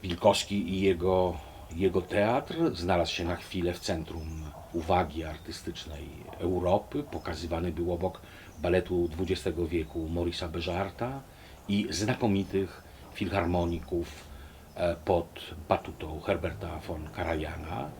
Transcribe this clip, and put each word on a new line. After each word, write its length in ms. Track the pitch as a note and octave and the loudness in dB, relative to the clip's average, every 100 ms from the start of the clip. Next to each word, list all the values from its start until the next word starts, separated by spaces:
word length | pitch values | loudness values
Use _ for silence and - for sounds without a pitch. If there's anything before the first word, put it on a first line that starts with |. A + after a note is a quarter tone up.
Wilkowski 680 | F#2+ E2+ G#2 G2 - G2+ G2 | -4 4 6 6 2 0 0
i 80 | F#2+ | 4
jego, 560 | F#2+ F2 F2+ F#2 F2+ E2+ - - - E2 | 4 4 4 6 4 0 -8 -16 -10 2
jego 260 | F#2+ F2+ | 4 4
teatr 720 | F2+ - G#2 B2+ - E3+ E3 F2 | 2 2 4 4 0 0 0 2
znalazł 360 | F2 F2+ D#2+ | 2 4 4
się 140 | - E2+ | 0 0
na 100 | E2+ | -2
chwilę 380 | - F#2+ F2 | -4 -2 0
w 60 | F2 | 0
centrum 640 | - E2+ - E2 D#2 D#2+ D2+ C#2+ - | -2 -2 -2 -6 -6 -8 -8 -10 -6
uwagi 500 | E2+ E2 F2+ D#2 D2+ | -6 2 4 4 -2
artystycznej 880 | D#2+ D#2 - - - - - D2+ D2 - - - | -6 -8 -10 -10 -8 -10 -10 -10 -10 -12 -12 -2
Europy. 640 | F2+ F2+ F2 G2+ - C#3+ | 0 2 6 4 4 -4
Pokazywany 680 | D3 D#2+ - D#2 E2+ E2 F2 | -4 -6 -4 -4 -2 0 0
był 220 | D#2 F2 | 0 0
obok 280 | F2 F2+ - - - - - | 2 0 -2 -16 -18 -18 -4
baletu 480 | F2+ F2+ - F2+ E2+ | 4 4 4 2 2
dwudziestego 600 | D#2+ F2+ F#2 - E2 E2+ | 0 0 2 0 0 0
wieku 420 | E2 D2+ E2+ D#2+ | 0 -2 -4 -2
Maurice'a 400 | E2+ F2 E2+ F2 | 0 0 0 -4
Béjarta 680 | E2+ E2+ F2 F#2+ - A#2+ C3+ - - - - - | -4 -2 0 -2 -2 -4 -4 -10 -20 -20 -18 0
i 200 | G2+ G#2 | 0 2
znakomitych 960 | E2+ G#2+ B2+ A#2 G2 F#2+ F#2+ F#2+ - - - - | 0 0 2 4 4 2 0 -2 -6 -18 -18 -16
filharmoników, 1120 | - F#2+ G2 F2 F2+ E2+ E2+ - F2 E2+ - - - - - - - | -4 0 2 2 2 2 0 -2 -4 -4 -8 -16 -16 -16 -18 -16 -2
e, 200 | F2 E2 | 0 0
pod 440 | - F2+ - - - D#2 - | 2 2 2 -10 -12 -12 0
batutą 520 | F#2+ - E2 D#2 D#2 | 0 0 -10 -8 -6
Herberta 560 | - F2+ E2+ - F2 E2 | 0 0 0 -4 -8 -8
von 320 | - D#2+ D2+ - | -6 -6 -6 -4
Karajana. 760 | E2 D#2+ D#2 D#2+ D#2+ G2+ D3 - | -2 0 -2 -6 -6 -6 -6 -8